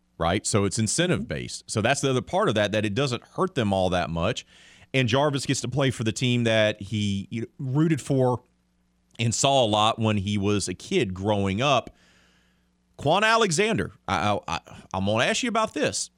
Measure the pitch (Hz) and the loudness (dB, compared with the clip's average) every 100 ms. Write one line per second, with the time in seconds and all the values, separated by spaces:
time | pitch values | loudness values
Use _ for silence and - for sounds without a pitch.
0 | _ - 82 101 - 104 98 113 107 - | _ -2 0 0 0 0 2 0 -2 0
1 | 180 117 - 71 60 - - 113 113 139 | 0 0 -4 -8 -8 -12 -8 -2 0 0
2 | 135 127 - 180 196 107 104 107 107 101 | 0 -2 -2 0 0 2 0 0 -2 -2
3 | 139 120 - - 185 135 104 95 92 90 | -2 -4 -8 -4 -4 0 0 2 2 0
4 | 78 82 95 139 - - - - - 135 | -2 -2 -2 -4 -10 -20 -20 -20 -6 -2
5 | 120 131 147 139 - 131 123 139 135 - | 2 2 2 0 -4 -4 -2 -2 0 0
6 | 113 - 127 120 117 110 107 - 92 110 | -2 -2 0 2 2 4 2 0 -6 -2
7 | 104 98 - 117 - - 131 143 165 156 | 0 -2 -4 -8 -10 -10 -2 2 2 0
8 | - 135 127 120 _ _ _ _ _ _ | 0 2 2 0 _ _ _ _ _ _
9 | _ - 117 - - 135 110 104 110 113 | _ -2 0 0 2 2 2 2 2 2
10 | 110 104 98 104 101 104 90 92 - 190 | 0 0 0 -2 0 0 -2 -8 -4 -2
11 | 98 90 101 101 98 98 143 127 - _ | -2 -4 -2 0 0 0 2 0 0 _
12 | _ _ _ _ _ _ _ _ _ - | _ _ _ _ _ _ _ _ _ -4
13 | 139 190 220 226 208 156 220 180 - - | 0 2 4 4 2 2 0 0 -4 -6
14 | - 92 104 101 - 82 - - - 95 | -4 0 0 -2 -2 -8 -8 -20 -8 -4
15 | 101 110 165 220 240 220 220 302 139 - | 0 2 2 0 -2 -2 -2 -2 -2 -2
16 | - | -8